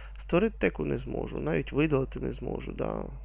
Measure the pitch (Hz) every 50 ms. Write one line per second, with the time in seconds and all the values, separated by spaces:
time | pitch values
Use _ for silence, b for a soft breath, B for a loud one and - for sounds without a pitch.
0 | B B B B - - 170 175 214 220 - - - 180 - - 151 147 139 131
1 | 131 - 80 - - - - - - 147 170 156 135 - - 135 156 160 143 131
2 | 131 - - 127 135 127 117 - 123 - - - - - - - - 53 53 53
3 | 52 - - - -